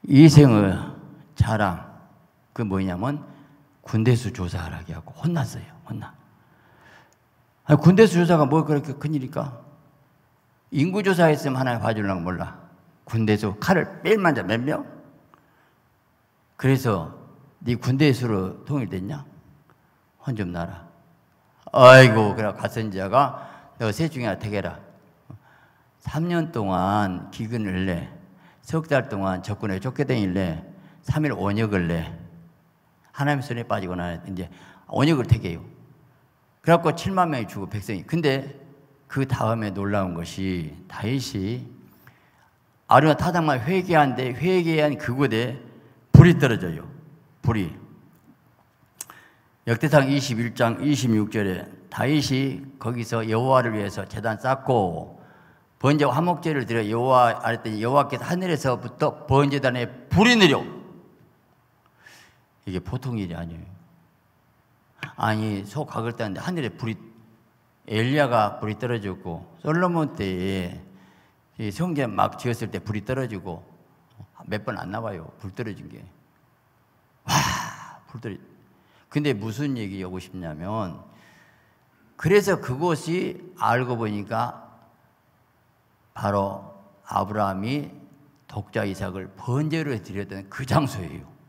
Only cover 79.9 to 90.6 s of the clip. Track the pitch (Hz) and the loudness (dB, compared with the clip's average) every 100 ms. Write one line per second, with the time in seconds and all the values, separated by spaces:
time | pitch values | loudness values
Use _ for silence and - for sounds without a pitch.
79.9 | 95 92 92 - 92 85 76 90 110 95 | -8 -8 -10 -12 -12 -12 -10 -8 -6 -8
80.9 | 78 - - - _ _ _ _ _ _ | -10 -20 -20 -20 _ _ _ _ _ _
81.9 | _ _ - 160 208 196 180 - 127 175 | _ _ -6 4 4 4 -2 -2 -4 -2
82.9 | 156 160 180 190 - - - 110 120 123 | -2 -2 -4 -4 -8 -18 -4 0 0 -2
83.9 | 120 110 104 98 113 120 - - - _ | -4 -4 -6 -6 -6 -6 -8 -20 -20 _
84.9 | _ _ _ _ _ _ _ _ _ _ | _ _ _ _ _ _ _ _ _ _
85.9 | _ _ - 104 101 98 95 - - - | _ _ -8 -4 -2 -4 -8 -16 -20 -20
86.9 | _ - 101 98 107 98 95 107 143 147 | _ -6 -4 -4 -2 -4 -4 -6 -8 -8
87.9 | - - - _ _ - 104 98 113 104 | -16 -20 -20 _ _ -14 -14 -8 -6 -4
88.9 | 92 95 92 92 - - 131 156 160 147 | -6 -8 -10 -14 -14 -6 -4 -2 -4 -4
89.9 | 113 - 95 95 98 98 - | -8 -8 -10 -10 -12 -14 -14